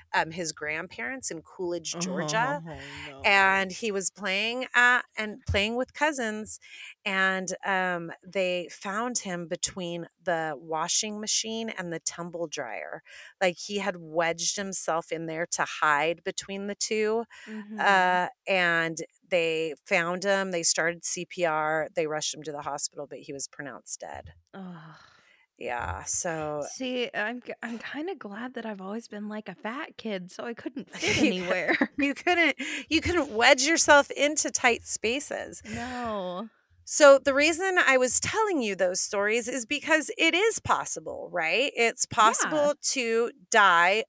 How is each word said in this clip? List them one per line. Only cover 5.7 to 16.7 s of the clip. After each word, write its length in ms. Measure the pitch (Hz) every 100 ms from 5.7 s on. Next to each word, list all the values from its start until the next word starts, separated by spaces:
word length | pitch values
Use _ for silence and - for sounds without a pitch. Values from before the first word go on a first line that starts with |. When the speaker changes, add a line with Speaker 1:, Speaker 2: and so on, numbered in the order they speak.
| 240
Speaker 1:
with 160 | 254
cousins, 640 | - 302 277 226 214 202 - - - - - 208
and, 500 | 190 190 190 185 190 -
um, 460 | 190 185 175 165 -
they 440 | 185 185 185 180 170
found 480 | - 208 196 240 247
him 280 | 196 175 170
between 600 | 175 - - 175 170 165 _
the 320 | 175 165 160 143
washing 600 | 165 156 170 - 214 208
machine 480 | 214 - 220 226 226
and 240 | - 175
the 60 | 165
tumble 460 | - - 175 170 170
dryer. 560 | 151 123 98 73 160 - - - -
Like, 160 | 190 170
he 220 | - 202
had 180 | 196 180
wedged 600 | 160 160 165 170 170 -
himself 540 | 196 190 - 165 -
in 160 | 160 165
there 200 | 160 170
to 180 | - 147
hide 580 | - 156 147 156 170
between 440 | 190 - - 196
the 80 | 202